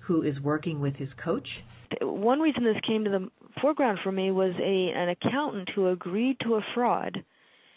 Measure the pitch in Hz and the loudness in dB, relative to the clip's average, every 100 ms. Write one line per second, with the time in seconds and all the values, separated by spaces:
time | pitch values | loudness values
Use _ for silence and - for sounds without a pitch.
0 | - 165 151 139 139 151 170 151 143 139 | 0 2 2 -2 -2 -2 -2 -2 -2 -2
1 | 135 - - - - - - - - - | -6 -6 -4 -2 -4 -8 -10 -20 -10 -4
2 | 127 78 214 269 320 247 240 214 - 220 | -4 0 2 4 2 2 2 2 0 0
3 | 214 196 190 - - - 269 302 269 190 | 2 0 -2 -10 -16 -2 0 2 2 0
4 | 196 190 190 190 190 175 - 190 180 - | -2 0 2 2 2 2 0 2 2 0
5 | 175 180 - 254 294 202 185 - 185 180 | -2 0 0 0 -2 -4 -4 0 2 2
6 | 175 190 247 262 233 226 196 - 240 185 | -2 0 0 0 0 0 0 0 2 2
7 | - 185 - _ _ _ _ | -2 -8 -12 _ _ _ _